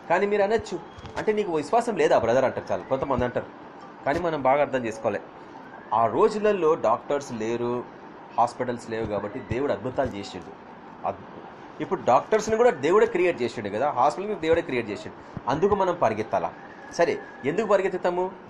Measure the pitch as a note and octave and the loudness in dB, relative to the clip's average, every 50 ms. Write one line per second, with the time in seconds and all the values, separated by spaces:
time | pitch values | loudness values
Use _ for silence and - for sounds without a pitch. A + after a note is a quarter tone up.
0 | - - D#3+ F3+ G3+ G3+ G3+ G#3 G3 G3 A3 A3+ A3 - G3 E3 - - - - | -4 0 0 2 2 2 2 2 2 2 2 0 -2 -2 -8 -8 -8 -10 -16 -16
1 | - - - - E3 G#3+ G#3+ G#3 G#3 F#3 E3 D#3 C#3+ - - A#3 A#3 - G#3+ E3+ | -16 -12 -10 -6 0 0 0 0 0 0 0 -2 0 2 2 2 2 2 2 2
2 | D3 E3 E3+ C3+ - A2+ A#2 C3 C3 A#2+ G#2 - - - G#2+ F2+ F2 - C3+ C3 | 4 6 6 4 4 4 4 4 4 4 2 -2 -4 -4 -4 -4 -2 -2 -2 -2
3 | C3+ C#3+ C3+ A#2+ B2 B2 A#2 B2+ G#2+ - - - - - - - - - - - | 0 0 0 0 0 0 -2 -4 -6 -8 -12 -18 -18 -18 -18 -18 -18 -18 -14 -6
4 | - - C#3 E3 F3+ E3+ D#3+ D3+ C3 C3 C3+ D3 D3 - - C3 A#2+ A2+ G#2 - | -2 -2 -2 0 0 -2 -2 0 4 4 4 4 4 2 0 -2 -2 -2 -4 -2
5 | - A#2 G#2 - - - - - - - - - - - - - - - - A2 | -2 -2 -2 -2 -4 -8 -18 -18 -18 -18 -18 -18 -18 -18 -18 -16 -8 -2 2 2
6 | A#2 A2+ G#2+ C3+ F#3+ G#3+ G3+ G#3+ G3+ G#3 G#3 G3 E3+ D3+ D#3+ D#3 A#2 G#2+ A2+ A#2+ | 2 4 4 4 4 4 2 2 2 2 2 4 4 2 2 4 4 2 2 2
7 | - - D3 C#3+ C#3 - B2 A2+ G#2+ A2+ A#2 A#2 A#2+ A#2+ A#2+ B2 A#2+ - - - | 0 -2 -2 -2 -2 -4 -8 -4 -2 -2 -2 0 0 -2 -2 -2 -4 -8 -12 -18
8 | - - - - - - - - A#2+ A#2+ - - C3 A#2+ B2 A#2 - - A2+ A2 | -18 -18 -18 -18 -18 -8 0 0 0 0 0 -2 -4 -4 -4 -6 -6 -6 -4 -4
9 | A2+ G#2 G#2 G2+ G2 G#2 - C3+ C3 - G#2+ A#2+ C#3+ C#3+ A#2 F#2+ G#2 B2+ A#2+ - | -4 -2 -2 -4 -4 -4 -8 -8 -6 -4 -2 -2 0 0 0 -2 -4 -4 -2 0
10 | C#3 B2 G#2 G2+ G2+ - - F#2 E2+ - - - - - - - - - - - | -2 -2 -2 -6 -10 -8 -10 -12 -12 -14 -16 -18 -18 -18 -18 -18 -18 -18 -14 -8
11 | - E2+ G2 - - - - - - - - - - - - - D3+ D#3 G3 F3+ | -6 -6 -6 -6 -10 -16 -16 -16 -16 -16 -18 -18 -18 -16 -10 -10 -8 -4 -4 -2
12 | A#2 - B2 C#3 D3 - - G#3+ G#3+ - A3 A3 A#3+ B3 G#3 D3 B2+ D3+ F3+ G#3+ | 2 4 4 4 4 4 0 0 2 2 2 4 4 4 4 2 2 4 6 6
13 | A#3 A3 - F3+ F3 F3+ E3+ - A#2+ A#2 - - G#2+ G2+ F#2+ G#2+ B2+ D3 C3+ B2 | 6 4 4 2 2 2 2 0 -2 -4 -4 -4 -6 -4 -2 0 0 0 2 4
14 | B2 D3 D3 D3+ F#3+ G#3 G#3+ F3 D#3 D#3 E3 E3+ E3+ - C#3 A#2+ A2+ G#2 G2+ F#2+ | 4 4 4 2 -4 -6 -6 -2 2 2 2 2 2 0 -2 -2 -2 -2 -4 -8
15 | - G2 - - - - - - - G#2+ C3 D#3 E3+ G3+ G3+ F#3+ F#3+ F3+ E3+ E3+ | -8 -12 -14 -16 -16 -14 -14 -8 -4 -2 0 2 2 2 4 4 2 2 2 2
16 | C#3+ A2+ A2 G2+ G#2+ - - F#2+ E2+ E2 - - - - - - - - - - | 2 2 2 0 -2 0 0 0 0 -2 -6 -8 -16 -18 -18 -18 -18 -8 0 0
17 | E3+ - - - - - - - - B2+ D#3+ F3+ A3+ G3 G#3 G3 F#3+ F#3+ F3+ F3+ | 2 2 2 -2 -4 -12 -12 -8 -4 -2 0 0 2 4 4 4 4 2 -2 0
18 | - F#3 F3 F3+ F3+ F#3+ - - - - | 0 0 0 0 -2 -2 -4 -8 -16 -18